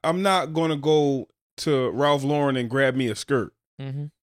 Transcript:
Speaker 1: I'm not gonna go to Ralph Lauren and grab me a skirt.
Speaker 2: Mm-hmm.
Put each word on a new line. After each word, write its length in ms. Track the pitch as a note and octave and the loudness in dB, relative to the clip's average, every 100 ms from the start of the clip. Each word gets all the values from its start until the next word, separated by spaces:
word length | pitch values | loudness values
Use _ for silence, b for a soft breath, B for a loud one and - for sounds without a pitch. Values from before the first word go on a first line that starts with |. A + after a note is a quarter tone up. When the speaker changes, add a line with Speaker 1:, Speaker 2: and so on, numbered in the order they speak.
Speaker 1:
I'm 160 | D#3+ F3+ | -2 0
not 320 | G3 F#3 D3 | 0 0 0
gonna 240 | D#3+ D#3+ D3 | -2 -2 0
go 520 | D3+ D3+ C#3+ C3+ - _ _ - | 2 2 2 0 -4 _ _ -6
to 300 | D#3+ C3+ B2+ | -2 0 0
Ralph 320 | A#2 C#3+ D3 | 0 2 2
Lauren 320 | C3+ D3 C#3 C3 | 0 0 0 0
and 100 | A#2 | -2
grab 260 | C3+ C3+ | 0 2
me 140 | B2+ B2 | 2 -2
a 60 | |
skirt. 400 | G#2 - C3+ F2 _ _ - | -4 -2 -2 -2 _ _ -14
Speaker 2:
Mm-hmm. 260 | C3+ C#3 D3 _ | -10 -10 -10 _